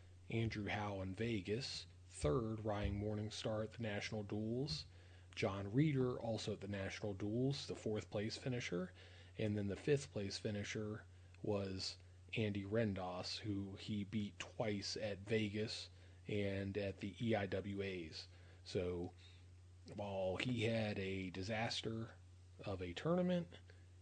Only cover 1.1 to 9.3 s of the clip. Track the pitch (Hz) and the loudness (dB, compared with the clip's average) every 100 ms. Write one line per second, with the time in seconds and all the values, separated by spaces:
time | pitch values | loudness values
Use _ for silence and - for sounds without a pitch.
1.1 | 95 113 113 87 110 139 - - - - | 0 0 0 2 0 0 -6 -8 -14 -14
2.1 | - 147 143 113 110 107 104 104 101 104 | -2 2 4 2 0 2 2 2 2 2
3.1 | 107 107 - 117 107 110 - 113 104 - | 0 0 -2 0 0 -2 -2 -2 0 0
4.1 | 110 101 104 110 120 147 151 - - - | -2 0 0 2 2 0 -2 -6 -14 -18
5.1 | - - - 110 98 101 110 156 139 127 | -18 -14 2 2 2 2 8 8 8 4
6.1 | 127 117 107 - 98 98 101 95 - 107 | 4 0 0 0 -2 -2 0 0 -2 -2
7.1 | 98 104 113 131 139 - 87 - 107 - | 0 2 4 4 2 -2 -2 0 0 0
8.1 | 110 107 - - 123 - 87 92 - - | -2 0 -2 -2 -2 0 -2 -2 -6 -16
9.1 | - - | -16 -18